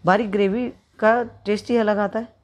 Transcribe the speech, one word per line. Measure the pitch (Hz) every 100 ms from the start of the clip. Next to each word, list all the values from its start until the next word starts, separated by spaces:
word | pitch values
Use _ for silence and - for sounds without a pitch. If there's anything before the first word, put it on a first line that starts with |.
| 185
बारीक | 202 220
ग्रेवी | 202 196 220 247 - _ -
का | 220 240
टेस्ट | 233 - - 208 208
ही | 240
अलग | 208 208
आता | 202 220
है | 233 _